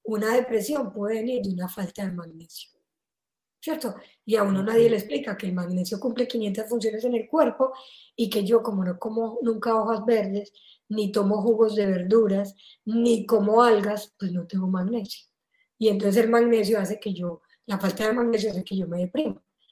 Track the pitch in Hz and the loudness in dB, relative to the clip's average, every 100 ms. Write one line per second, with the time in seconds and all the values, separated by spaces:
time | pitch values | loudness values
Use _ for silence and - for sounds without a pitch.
0 | - 214 220 247 240 226 202 294 214 214 | -6 -2 0 2 2 0 -2 -4 -4 -6
1 | 202 220 233 247 202 180 180 - 180 - | -4 -4 -2 -4 -4 -6 -6 -6 -8 -6
2 | 196 175 165 160 170 - - _ _ _ | -8 -8 -12 -16 -20 -20 -20 _ _ _
3 | _ _ _ _ _ _ 320 311 233 - | _ _ _ _ _ _ -8 -6 -6 -8
4 | - _ - 220 202 190 202 226 233 214 | -16 _ 0 2 2 0 2 6 6 4
5 | - 285 226 196 190 180 175 180 180 202 | -2 -6 -6 -6 -4 -4 -4 -4 -4 -4
6 | 254 226 240 233 208 196 214 233 214 214 | -4 -2 -2 -2 -4 -4 -4 -2 -2 -2
7 | 247 233 - 320 247 - 262 - - - | -2 -2 0 2 2 2 -2 -2 -18 -20
8 | - - 214 208 196 226 226 196 180 180 | -12 -4 -2 0 2 2 2 -2 -2 -4
9 | 220 220 226 233 233 214 233 226 214 220 | -6 -4 -4 -4 -2 -2 0 0 0 -2
10 | 220 220 196 202 202 _ _ _ - 214 | 2 0 0 -4 -8 _ _ _ -8 -4
11 | 202 208 196 208 214 220 220 208 196 180 | 0 2 2 2 2 4 4 2 0 0
12 | 180 226 208 196 202 - - _ 214 226 | 2 4 4 2 -2 -10 -20 _ -4 0
13 | 233 220 190 220 202 226 240 214 202 208 | 2 2 2 2 4 6 6 6 2 -4
14 | - - 190 175 180 190 185 185 185 233 | -8 -8 -6 -4 -4 -4 -2 -2 -2 -4
15 | 202 - _ _ _ _ _ - 220 196 | -6 -14 _ _ _ _ _ 0 0 2
16 | 202 208 226 233 240 226 202 220 185 214 | 2 2 4 4 4 4 2 0 0 -4
17 | 208 175 175 170 _ _ - 196 196 190 | -6 -6 -6 -8 _ _ -6 -2 -2 0
18 | 214 247 240 214 208 185 185 190 170 175 | 0 2 2 0 0 -4 -4 -4 -4 -4
19 | 180 285 262 190 _ _ _ | -4 -2 -4 -6 _ _ _